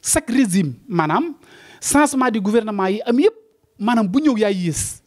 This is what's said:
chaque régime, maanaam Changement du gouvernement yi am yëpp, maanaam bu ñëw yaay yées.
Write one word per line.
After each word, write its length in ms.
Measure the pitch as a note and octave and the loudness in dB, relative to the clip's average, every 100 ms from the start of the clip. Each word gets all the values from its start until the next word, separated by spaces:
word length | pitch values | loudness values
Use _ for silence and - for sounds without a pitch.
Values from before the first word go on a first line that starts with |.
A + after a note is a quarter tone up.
chaque 260 | - - D4+ | -2 -4 -2
régime, 460 | A#3 B3+ F3+ E3 A#2+ - | 0 2 2 0 -4 -6
maanaam 460 | F3 D#3 E3+ E4+ C#4+ _ - - - - | -2 0 0 -2 -8 _ -20 -20 -12 -2
Changement 460 | C#4 D4 C4+ B3+ | 2 2 2 0
du 100 | A3+ | 0
gouvernement 460 | G3 A3+ A3 G3+ F#3+ | 0 0 0 -4 -2
yi 140 | G#3 A#3+ | -2 0
am 140 | A#3+ | 2
yëpp, 160 | F#4 A4+ _ _ _ _ | 2 0 _ _ _ _
maanaam 300 | G3+ A#3 G#3 | 0 0 2
bu 120 | G#3+ | 2
ñëw 180 | D4+ A#3 | 2 2
yaay 140 | G#3+ G3 | 0 0
yées. 460 | F3 C#3+ - - | -2 -4 -6 -10